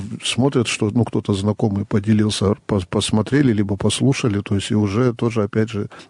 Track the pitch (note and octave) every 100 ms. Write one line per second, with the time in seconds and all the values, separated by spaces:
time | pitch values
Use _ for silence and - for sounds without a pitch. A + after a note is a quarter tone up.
0 | G#2 - - - C3+ C#3 A2+ - G#2+ A2+
1 | A2 A#2 G#2+ G2+ G#2 G#2 A#2 G2+ G2+ A2
2 | G2+ A2 G#2+ - G2 G2+ - G#2+ F#2 A2
3 | G2 A2 G#2 C3+ C3+ G#2 G2+ G2+ A2 -
4 | B2+ C3+ B2 G2+ - G2+ - G#2+ G#2 G2+
5 | B2+ A2+ A#2 A2+ G2+ A2 A2 G#2+ G#2 -
6 | -